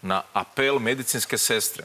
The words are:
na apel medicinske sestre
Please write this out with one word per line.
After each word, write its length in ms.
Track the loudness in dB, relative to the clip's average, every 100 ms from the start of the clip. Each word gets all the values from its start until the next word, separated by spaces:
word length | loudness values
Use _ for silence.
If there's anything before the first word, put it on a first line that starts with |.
na 200 | 0 -2 0
apel 460 | -4 -4 0 2 2
medicinske 580 | 0 -2 -2 -2 -2 0
sestre 460 | 2 2 0 -6